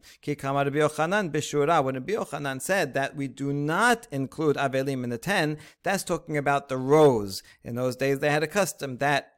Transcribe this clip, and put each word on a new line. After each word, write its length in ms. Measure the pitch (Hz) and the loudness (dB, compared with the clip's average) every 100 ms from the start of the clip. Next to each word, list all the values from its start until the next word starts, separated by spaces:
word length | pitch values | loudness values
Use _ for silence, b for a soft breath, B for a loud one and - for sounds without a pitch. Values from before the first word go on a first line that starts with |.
| B B | B B
Ki 140 | - | -8
Kamar 300 | 143 139 139 | -6 -2 0
Rabbi 140 | 139 143 | 0 2
Yochanan 520 | 151 - 160 208 175 | 2 2 0 0 -2
Bishura. 540 | 147 147 147 147 165 | -4 -2 0 2 2
When 100 | 131 | 2
Rabbi 200 | 131 135 | -2 -4
Yochanan 460 | 220 196 151 143 131 | -4 -4 -6 -6 -6
said 340 | - 190 147 | -2 0 0
that 200 | 135 135 | -2 -4
we 140 | 151 139 | -4 -8
do 240 | 120 139 | -6 -4
not 560 | 143 147 175 240 226 - | -2 0 2 2 2 -2
include 460 | 139 131 - 156 139 | -6 -6 -2 0 2
Avelim 480 | 139 135 135 131 | 0 0 -2 -4
in 60 | 123 | -6
the 80 | 117 | -6
ten, 400 | 165 202 151 151 B B | -2 0 0 -2 B B
that's 180 | 175 190 | -2 -2
talking 340 | - 160 - 147 | -2 -6 -2 -2
about 320 | 139 143 - | 0 0 0
the 80 | 131 | -4
rows. 680 | 131 156 151 117 101 98 B B | 4 8 8 6 0 -8 B B
In 140 | 120 120 | -10 -4
those 180 | 127 | -4
days, 240 | 120 135 139 | 0 0 2
they 120 | 147 | 2
had 120 | 147 | 0
a 60 | 156 | 0
custom 480 | 208 185 - 135 120 | 0 -2 -4 -10 -2
that 380 | 139 139 - | 0 0 -2